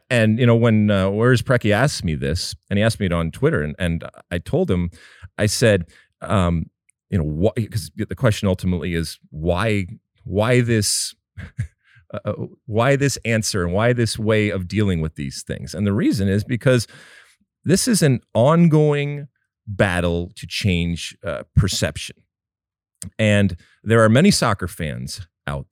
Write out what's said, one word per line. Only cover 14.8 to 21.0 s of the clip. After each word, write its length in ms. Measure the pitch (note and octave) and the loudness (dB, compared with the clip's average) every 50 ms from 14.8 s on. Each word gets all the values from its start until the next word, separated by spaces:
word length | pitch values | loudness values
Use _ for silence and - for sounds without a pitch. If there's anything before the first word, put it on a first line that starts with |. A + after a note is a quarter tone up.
| G#2+ G2 F#2 E2 D#2 | 0 0 0 0 -2
with 140 | D#2 - | -4 -6
these 260 | - D2 C2+ C2 - - | -8 -10 -10 -10 -12 -10
things? 320 | - - - - - D2+ | -10 -10 -10 -10 -10 -6
And 120 | D#2+ G#2 | -4 -2
the 60 | G2+ G2 | -2 0
reason 340 | A2 G3+ D4+ D4 A2+ F#2+ | 0 0 0 0 0 0
is 160 | G2 F#2+ G#2 G#2+ | 0 0 -2 -2
because 440 | - C3 A2 - C3+ B2+ B2 - - - - - - - - - _ _ _ _ _ _ _ - | -2 -4 -2 2 2 2 2 0 -4 -12 -20 -20 -20 -20 -20 -20 _ _ _ _ _ _ _ -2
this 220 | - E3 G3 - | 0 0 0 2
is 160 | C4 A#3 F3+ F3+ | 2 2 2 4
an 200 | C#3+ C3 G#2 - _ - | 2 2 2 -2 _ 0
ongoing 960 | G#2+ A#2 C#3+ D#3+ E3+ F3 E3+ D3 D#3 D3+ D3+ D3 C#3+ C#3+ C#3+ D3 C#3+ C#3+ C#3 _ _ _ _ _ _ _ A2 | 2 4 4 6 6 6 6 6 4 4 4 2 0 -2 -6 -8 -10 -12 -16 _ _ _ _ _ _ _ -6
battle 600 | G2+ F#2 A2 G2 F2 F2+ E2+ F2 E2+ E2+ F2 F2+ - | -2 0 2 2 2 2 0 0 0 -2 -4 -6 -10
to 120 | - - | -16 -16
change, 680 | - - - - G2+ F2+ E2+ E2+ E2+ E2+ D#2 | -12 -8 -4 -2 0 0 0 0 -2 -4 -4